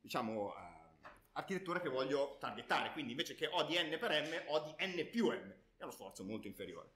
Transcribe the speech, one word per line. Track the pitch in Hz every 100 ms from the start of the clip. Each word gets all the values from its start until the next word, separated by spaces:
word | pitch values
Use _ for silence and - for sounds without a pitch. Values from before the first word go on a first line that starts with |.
diciamo, | - - 113 110 101
eh, | 95 87 82 82 - - - _
architettura | - - 190 165 175
che | 165
voglio | 127 139 139 139 -
targetare. | 131 107 - 156 110
Quindi | 160 131
invece | 131 165 -
che | 147
O | 175
di | 147 170
N | 160 160
per | 240
M, | 151 147 165 175
O | 156
di | 151 - 190
N | 175 -
più | 233 180
M. | 110 95 95 - _
È |
uno | -
sforzo | - 98 - 95
molto | 107 101
inferiore. | 92 92 80 -